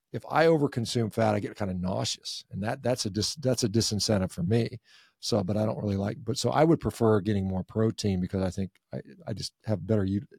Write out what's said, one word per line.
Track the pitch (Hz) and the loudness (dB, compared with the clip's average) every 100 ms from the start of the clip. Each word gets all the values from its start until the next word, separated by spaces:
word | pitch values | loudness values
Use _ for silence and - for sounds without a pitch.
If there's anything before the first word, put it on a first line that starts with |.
| _ | _
if | 127 - | -12 -2
I | 139 165 | 4 6
overconsume | 160 139 - 113 123 110 | 6 2 0 -2 0 0
fat, | - 110 104 | 2 2 2
I | |
get | - - | -2 -6
kinda | 98 92 | -4 -2
nauseous, | 92 107 120 - - - - | -2 -2 -4 -6 -8 -12 -12
and | 98 | -6
that, | 104 135 | -6 -4
that's | 120 127 107 | -2 -2 -2
a | |
dis-, | 98 101 - | -2 -2 -2
that's | 135 123 | 0 2
a | 113 | 2
disincentive | 110 - 104 - 104 92 | 2 2 0 0 0 0
for | - | -2
me. | 87 117 117 - - - _ _ | 0 2 0 -6 -16 -20 _ _
So, | - - | -2 0
but | 95 104 | 0 0
I | 107 | 0
don't | - | -2
really | 104 98 | -2 -2
like, | 101 - | -2 -4
but | 113 113 | -6 -2
so | 120 | 0
I | 127 | 4
would | 160 156 | 4 4
prefer | 113 - 113 107 | 2 2 4 4
getting | 92 101 95 | 4 0 0
more | 92 | -2
protein | - 110 110 - 104 92 | -4 0 0 0 0 0
because | 90 98 | 0 -2
I | 92 | -2
think | 90 95 - _ | -2 -6 -8 _
I, | 65 - 190 - | -12 -12 -16 -10
I | |
just | 98 - - 107 | -8 -10 -10 -4
have | 104 98 | -4 0
better | 110 95 | 0 2
u-, | 101 - | -2 -4